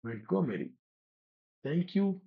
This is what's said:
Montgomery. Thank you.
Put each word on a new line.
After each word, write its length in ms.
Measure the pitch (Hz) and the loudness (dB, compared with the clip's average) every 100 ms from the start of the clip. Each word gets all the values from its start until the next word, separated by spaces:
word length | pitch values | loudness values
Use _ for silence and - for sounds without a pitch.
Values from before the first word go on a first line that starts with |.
| 117 | -6
Montgomery. 600 | 110 - 95 156 90 - - _ _ _ _ _ _ _ _ 135 | -8 0 2 2 -2 -6 -10 _ _ _ _ _ _ _ _ -2
Thank 260 | 165 180 196 | 0 2 2
you. 80 | 196 185 | 2 0